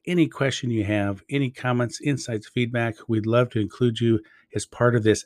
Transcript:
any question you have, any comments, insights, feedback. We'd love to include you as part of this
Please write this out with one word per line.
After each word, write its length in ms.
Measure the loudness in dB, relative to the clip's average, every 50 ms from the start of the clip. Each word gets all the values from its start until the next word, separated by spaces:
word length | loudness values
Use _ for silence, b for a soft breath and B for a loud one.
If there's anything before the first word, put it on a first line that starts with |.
| -6
any 200 | -2 2 2 2
question 440 | 0 0 -2 -2 -2 -2 -4 -4 -2
you 140 | -2 -2 0
have, 360 | 0 0 0 0 -2 -4 -6 _ -6
any 220 | -2 -2 -2 -2
comments, 500 | -4 -6 -4 -2 0 0 -2 -2 -4 -6
insights, 460 | -4 -4 -4 -4 -4 -6 -8 -8 -8
feedback. 480 | -6 -4 -2 -2 -2 0 -2 -2 -2 -4 -8 -4
We'd 200 | -2 -2 -2 0
love 220 | 2 2 2 2 2
to 80 | 0 -4
include 400 | -4 -4 -2 0 0 0 0 2
you 220 | 2 2 2 2 b b b b b b -8
as 100 | -8 -8
part 300 | -8 -2 2 2 4 4
of 80 | 4 4
this 220 | 4 2 2 0